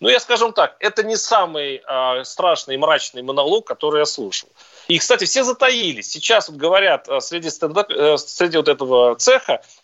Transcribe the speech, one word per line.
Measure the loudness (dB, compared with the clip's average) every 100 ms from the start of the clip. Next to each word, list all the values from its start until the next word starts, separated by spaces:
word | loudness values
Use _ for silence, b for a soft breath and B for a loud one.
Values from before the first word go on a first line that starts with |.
ну, | 0
я, | 0
скажем | 2 0 0
так, | 2 0 0
это | -4 -2
не | -2 -4
самый, | 0 2 2 -2 -8 -8
э, | -6 -2 0 -2
страшный | -6 -2 0 0 -2 -2
и |
мрачный | 2 0 -2 -12
монолог, | -6 -2 0 0 -2
который | -6 -2 0
я | -2
слушал. | -4 -8 -10 -12 _ b b b
И, | 0
кстати, | 2 0
все | 0 0
затаились. | -2 2 2 2 -2 -6 -10
Сейчас | -6 0 0 0
вот | -4
говорят, | 2 2 4 0 -2
э, | -6
среди | -4 -8 -8
стендап-, | -4 -4 -2 -2
э, | 2 2 2
среди | -2 -2 0 2
вот | 2
этого | 0 2 4 4 4
цеха | 2 2 2 -4 b b